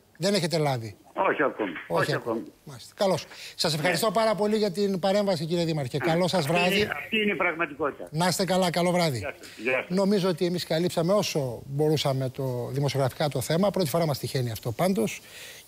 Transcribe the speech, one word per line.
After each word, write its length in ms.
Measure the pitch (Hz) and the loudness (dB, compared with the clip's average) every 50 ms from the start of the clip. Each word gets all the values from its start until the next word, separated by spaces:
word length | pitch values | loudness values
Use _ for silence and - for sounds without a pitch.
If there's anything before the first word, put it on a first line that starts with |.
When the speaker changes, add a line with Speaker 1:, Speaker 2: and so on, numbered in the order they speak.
| _ _ _ - | _ _ _ -4
Speaker 1:
Δεν 160 | 156 202 208 | -2 0 0
έχετε 240 | 196 160 165 170 160 | 2 0 0 0 2
λάβει; 380 | 151 143 131 120 113 107 95 - - - - | 2 2 0 -2 -4 -10 -14 -16 -20 -14 -4
Speaker 2:
Όχι 280 | - 196 180 139 - 147 | 0 0 0 2 2 2
ακόμη. 280 | 127 - - 110 95 - - - | 0 0 0 -4 -4 -4 -8 -8
Speaker 1:
Όχι 140 | - 170 165 - | -2 0 0 0
Speaker 2:
Όχι 120 | 151 143 | 2 0
Speaker 1:
ακόμη. 240 | 113 - 117 113 117 | -2 -2 -2 -4 -4
Speaker 2:
ακόμη. 140 | - - - _ - | -4 -8 -16 _ -20
Speaker 1:
Μάλιστα. 280 | - 139 120 - - - | -20 -18 -18 -18 -16 -4
Καλώς. 280 | - 208 190 175 135 - - - - - - - | 0 2 2 2 0 -2 -8 -16 -18 -18 -16 -8
Σας 200 | - - 170 151 | -4 -2 -2 -2
ευχαριστώ 320 | 160 - 180 170 165 226 | 0 0 0 0 2 0
Speaker 2:
Ναι. 60 | 220 180 | 2 2
Speaker 1:
πάρα 220 | 226 220 220 214 | 2 2 2 2
πολύ 220 | 175 208 214 214 | 2 2 2 2
για 140 | 220 208 208 | 2 2 0
την 280 | 160 202 202 196 196 180 | 0 0 0 0 0 2
παρέμβαση, 460 | 170 196 190 208 208 196 190 135 165 | 2 2 2 4 2 2 0 0 0
κύριε 180 | 156 175 175 170 | -2 0 0 2
Δήμαρχε. 340 | 160 160 151 135 120 - 143 | 0 0 -2 -2 -2 -2 0
Καλό 300 | 170 170 160 170 185 165 | 0 2 2 2 2 2
σας 120 | - 185 147 | 2 0 0
Speaker 2:
Αυτή 60 | - 165 | 2 2
είναι, 80 | 175 | 2
Speaker 1:
βράδυ. 220 | 175 185 196 202 208 | 2 2 2 2 0
Speaker 2:
αυτή 340 | 208 - - - - 226 214 208 | 0 -2 -8 -6 -2 -2 0 0
είναι 100 | 208 196 | 0 0
η 40 | |
πραγματικότητα. 720 | - 190 180 156 160 170 147 143 131 156 139 - - 92 - | 0 0 -2 0 -2 -4 -4 -2 -2 -2 -2 -2 -4 -12 -6
Speaker 1:
Να 160 | 147 156 175 | -2 0 2
είστε 180 | 185 - - 196 | 2 2 0 0
καλά. 260 | 160 185 185 185 180 | 2 2 2 2 2
Καλό 200 | 156 180 170 180 | 2 2 2 2
βράδυ. 280 | 170 180 170 160 127 113 | 4 2 2 2 0 -2
Speaker 2:
Γεια 160 | 101 135 - - | -4 -6 -10 -12
σας. 100 | - - - - 107 | -16 -20 -14 -6 -4
Γεια 100 | 127 131 | -2 0
σας. 240 | 127 - - 180 | -2 -2 0 0
Speaker 1:
Νομίζω 320 | 190 196 196 214 196 170 190 | 2 4 4 4 4 2 2
ότι 160 | 175 147 180 | 0 2 0
εμείς 180 | 170 180 165 - | 0 0 -2 -2
καλύψαμε 480 | - 165 160 175 170 - 175 160 170 202 | -2 0 0 0 0 0 0 2 4 4
όσο 500 | 214 175 - - 160 135 127 113 - - | 2 2 0 0 -2 -2 -2 -4 -8 -10
μπορούσαμε 600 | 135 139 143 151 156 160 135 - 143 131 135 131 127 | -6 -2 2 2 4 4 2 2 0 0 0 -2 -4
το, 400 | - - 135 131 123 123 120 120 123 | -4 -4 -4 -4 -4 -4 -4 -4 -2
δημοσιογραφικά 560 | 139 147 139 - 135 139 127 - - 160 147 | 0 0 0 2 2 0 0 0 0 -2 -2
το 120 | - 135 | 0 -2
θέμα. 300 | - - 156 170 202 202 | -2 0 0 2 2 2
Πρώτη 180 | 180 190 185 131 | 2 0 -2 0
φορά 180 | - 170 170 | 0 0 0
μας 120 | 156 135 - | 0 -2 -2
τυχαίνει 320 | - 120 - 139 123 120 | -4 -4 -4 -2 -4 -4
αυτό 220 | 110 - - 123 113 | -6 -6 -6 -6 -2
πάντως. 480 | - 165 190 196 214 220 190 - - - - - - - - - - - | 0 0 2 2 2 0 -2 -2 -8 -14 -18 -20 -18 -18 -18 -18 -20 -16